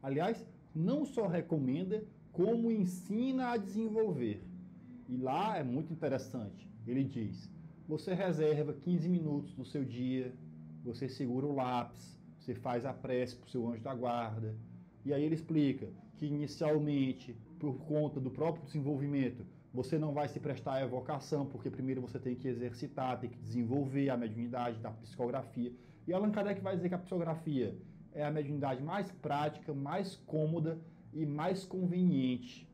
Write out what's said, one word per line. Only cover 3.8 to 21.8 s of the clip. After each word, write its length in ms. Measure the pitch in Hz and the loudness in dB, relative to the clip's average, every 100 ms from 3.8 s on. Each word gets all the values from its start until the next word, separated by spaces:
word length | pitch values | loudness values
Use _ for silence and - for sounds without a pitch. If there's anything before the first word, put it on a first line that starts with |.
| 226 214 220 147 117 101 - - - - - - - | 2 4 2 2 0 -2 -6 -12 -14 -16 -16 -16 -6
E 80 | 127 | -2
lá 400 | 127 147 214 196 | 0 2 2 0
é 60 | |
muito 300 | 131 127 - | 0 0 -2
interessante. 760 | 160 151 127 - 127 104 - - - 110 | -2 0 0 -2 -6 -6 -10 -16 -12 -2
Ele 180 | 127 | 2
diz, 440 | 135 120 104 90 - - - - - | 2 0 -4 -4 -10 -14 -16 -16 -6
"Você 280 | 151 - | -4 -2
reserva 580 | 180 190 151 156 151 147 | 0 2 4 4 4 2
quinze 360 | - - 175 165 | -2 2 2 4
minutos 460 | 180 151 143 139 | 2 2 0 -2
do 100 | - | -10
seu 200 | 123 147 | -6 -2
dia, 500 | 127 117 127 131 123 80 78 78 78 78 | -2 -2 0 0 -2 -8 -14 -14 -14 -10
você 260 | 123 113 135 | -8 -4 -4
segura 380 | - 131 123 147 | -2 0 0 2
o 80 | |
lápis, 640 | 139 127 123 120 - - - - - | 2 2 2 0 -8 -16 -18 -20 -12
você 160 | - | -6
faz 300 | 110 131 123 | -4 0 0
a 80 | 131 | 0
prece 440 | 127 - 123 123 - | -6 0 0 0 -4
pro 120 | - | -6
seu 200 | 127 117 | -2 0
anjo 140 | 113 | -2
da 120 | 117 | -4
guarda." 600 | 127 120 120 117 110 110 110 - - - - | -2 0 0 0 -2 -4 -4 -10 -16 -18 -8
E 80 | 135 | 0
aí 100 | 143 | 2
ele 140 | 151 160 | 4 2
explica 560 | - 160 143 135 107 - - - | 2 4 6 4 -4 -12 -18 -6
que 100 | 151 | -2
inicialmente, 1080 | 147 147 - 156 151 147 143 135 127 - 113 - - | 0 -2 0 4 4 4 4 2 0 -6 -14 -14 -4
por 140 | 151 127 | -4 -2
conta 400 | - 151 151 139 | 0 2 2 0
do 120 | 127 | -2
próprio 340 | - 156 160 | 0 0 0
desenvolvimento, 840 | - 151 139 139 143 143 127 - - - - | -4 -2 0 2 2 2 2 0 -12 -14 -8
você 260 | 127 123 156 | -4 0 2
não 140 | 151 | 2
vai 160 | 143 147 | 0 0
se 100 | 147 | -2
prestar 360 | 135 135 - | -4 -4 -2
à 80 | 135 | 0
evocação, 640 | 131 127 123 147 - 151 139 | 0 -2 -2 -4 0 0 0
porque 220 | 113 131 | -4 -6
primeiro 320 | - | -2